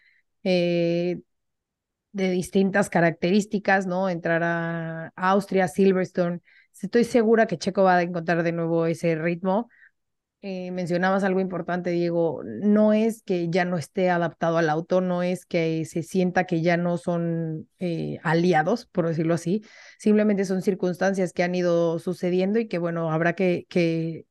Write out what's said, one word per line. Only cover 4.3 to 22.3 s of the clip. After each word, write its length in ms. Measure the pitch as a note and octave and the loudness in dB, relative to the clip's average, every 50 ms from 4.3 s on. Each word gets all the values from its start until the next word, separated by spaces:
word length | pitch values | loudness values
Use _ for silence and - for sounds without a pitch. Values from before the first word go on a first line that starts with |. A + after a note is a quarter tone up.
| E3 E3 E3+ | 0 0 0
a 720 | E3+ E3+ E3+ E3 E3 E3+ E3 E3 E3 E3 D#3+ D#3+ - - | 0 -2 -2 -4 -4 -6 -6 -6 -8 -10 -10 -12 -14 -8
Austria, 520 | - F#3 F#3 G3 G#3 F#3+ - F#3+ F#3+ F#3 | -2 0 2 2 2 2 0 0 0 0
Silverstone, 720 | F3 - - G3 F#3+ F#3 F#3 F#3 F3 - - F3 F3 F3 E3+ _ _ _ _ _ _ _ - | 2 2 2 4 4 4 2 0 -2 -2 -2 -2 -2 -4 -6 _ _ _ _ _ _ _ -12
estoy 220 | - F3+ - A#3+ A3+ | -6 0 2 2 2
segura 420 | - - B3 A3 G#3+ A#3 A3 A3+ | 2 2 2 4 4 4 4 4
que 140 | - F3+ - | 2 0 -4
Checo 240 | - G3+ F#3 G3+ F#3+ | -4 -2 0 2 4
va 140 | F#3 F3+ | 4 4
a 40 | F3+ | 4
encontrar 400 | F3 F3 F3+ F3 E3 E3 E3+ E3 | 2 0 -4 -4 -2 -2 0 0
de 120 | E3+ E3+ E3 | 0 0 -2
nuevo 340 | E3+ E3 E3 E3 E3 E3 | -2 -2 0 0 0 0
ese 260 | E3 E3 D#3 - E3+ E3 | 0 -2 -2 -2 -2 -2
ritmo. 560 | D#3 D#3+ F3 F3 E3+ F#3 F#3+ F#3 G#3+ A#3+ - _ _ _ - _ _ _ _ _ _ _ _ _ _ | 0 -2 -4 -4 -2 -2 -2 -2 -2 -2 -6 _ _ _ -20 _ _ _ _ _ _ _ _ _ _
Eh, 300 | - G3+ F#3+ F#3 F3+ F3+ | -12 -12 -10 -10 -8 -8
mencionabas 540 | F3+ F3+ F3+ D#3+ F3 F3 F3+ F#3+ F#3+ G3 G3 | -6 -6 -4 -2 0 2 2 2 2 2 2
algo 160 | G3 F#3 F#3+ | 2 2 0
importante, 480 | F#3+ F#3 F#3 E3+ F3 - F3 F3+ F3 F3+ | 0 -2 -4 -6 -6 -4 -4 -4 -2 -2
Diego, 520 | F3 F3 E3+ E3+ E3+ E3+ E3+ E3 - - - | -2 0 0 0 0 0 0 0 -2 -4 -8
no 480 | G#2 A2+ A2 G3 G#3 G#3 G#3 G#3+ G#3+ G#3+ | -10 -8 -2 2 4 4 6 6 4 4
es 280 | G#3+ A3 A3+ G#3+ - - | 4 2 0 -2 -4 -4
que 260 | - F#3+ F3 E3+ E3+ | -4 -2 -2 -2 0
ya 160 | E3 F#3 F3+ | 0 0 0
no 120 | F3+ F3+ | 0 -2
esté 320 | E3+ C#3 - - G3 F#3 F3+ | -4 -6 -6 -2 0 2 2
adaptado 480 | F3 E3+ E3+ E3 - - E3+ E3 E3 | 2 2 0 -2 -4 -2 -2 0 2
al 120 | E3 E3+ D#3 | 2 2 2
auto, 320 | D3+ D#3+ F3 - F3+ F#3 | 0 -2 -2 0 0 0
no 200 | F#3 F3+ F3+ F3 | 0 0 -2 -2
es 240 | F3+ F3+ F#3 F3+ - | -2 -2 -4 -6 -6
que 380 | - - E3+ E3 E3 D#3+ D#3+ D#3+ | -4 -2 -2 0 0 -2 -2 -4
se 180 | D3+ - E3+ | -4 -6 -8
sienta 440 | D3 - - F#3 F3+ F3+ F3 F#3 F3+ | -6 -2 0 0 0 2 2 0 0
que 160 | - F3 E3 | 0 0 0
ya 160 | D#3+ F3 F3 | 0 2 0
no 200 | E3+ F3 F3 F3 | 0 0 -2 -2
son, 680 | E3+ - F3 F3 E3+ E3+ E3+ E3 E3 E3 D#3+ D#3 D#3 - _ _ | -4 -2 -4 -2 -2 -2 -2 -2 -4 -4 -6 -8 -10 -12 _ _
eh, 420 | - F#3 F3 E3 D#3+ D#3 D3 D3 - - | -8 -6 -6 -4 -4 -6 -6 -8 -6 -2
aliados, 640 | E3+ D#3+ E3 E3+ F#3 F3 D3+ D3+ F3 A3+ A#3 - | 0 2 2 2 2 2 2 2 0 -2 -4 -4
por 200 | _ - F#3 D#3+ | _ -4 -2 -2
decirlo 280 | E3 D#3+ D#3 D#3+ D#3+ E3+ | -2 0 -2 0 0 0
así, 300 | E3 - E3+ E3 D3+ - - - - - - - | -2 -2 -2 -4 -4 -4 -8 -20 -20 -20 -20 -10
simplemente 480 | - - G#3+ G#3 G#3+ G#3+ G#3+ G3+ F#3+ G3 | -2 0 2 4 4 4 2 2 0 0
son 160 | F3+ F#3+ F#3 | -2 -2 -2
circunstancias 720 | F3+ G#3+ F#3+ - - F3+ F3 - F#3 G3 G3 F#3+ F#3 E3+ - | -2 -2 -2 0 -2 -4 -2 0 -2 -2 0 0 -2 -2 -2
que 100 | - F3 | -2 -2
han 120 | F3 F3+ | -2 0
ido 440 | F3+ F3 F3 E3+ E3+ E3+ E3+ E3 E3 | 0 0 2 2 2 2 0 -2 -2
sucediendo 580 | - F#3 F3 - - F3+ | -4 -6 -6 -4 -2 -2